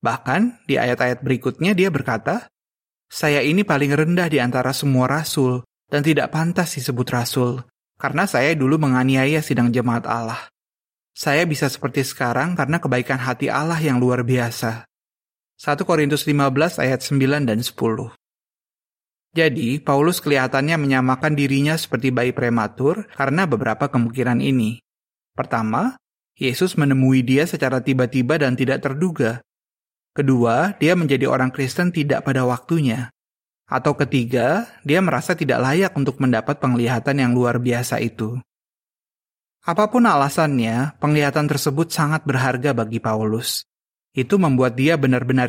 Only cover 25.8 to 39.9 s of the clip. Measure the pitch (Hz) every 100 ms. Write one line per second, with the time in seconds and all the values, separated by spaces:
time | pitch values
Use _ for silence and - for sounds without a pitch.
25.8 | 220 262 _ _ _ _ 131 120 185 -
26.8 | 143 131 131 131 123 131 165 165 139 127
27.8 | 123 131 123 131 123 156 143 127 131 135
28.8 | 143 135 180 160 120 123 _ _ _ _
29.8 | _ _ _ - 139 127 117 117 175 202
30.8 | 147 180 160 131 131 131 127 131 131 -
31.8 | 180 170 147 135 - 131 127 123 - 165
32.8 | 139 117 120 _ _ _ _ _ _ 131
33.8 | 139 143 143 139 117 123 120 175 233 -
34.8 | 147 156 190 131 - 175 143 123 127 151
35.8 | 196 - 135 131 135 120 - 147 131 120
36.8 | 120 123 113 139 127 123 123 120 123 120
37.8 | 123 120 113 - 110 123 - _ _ _
38.8 | _ _ _ _ _ _ _ _ - 170
39.8 | 214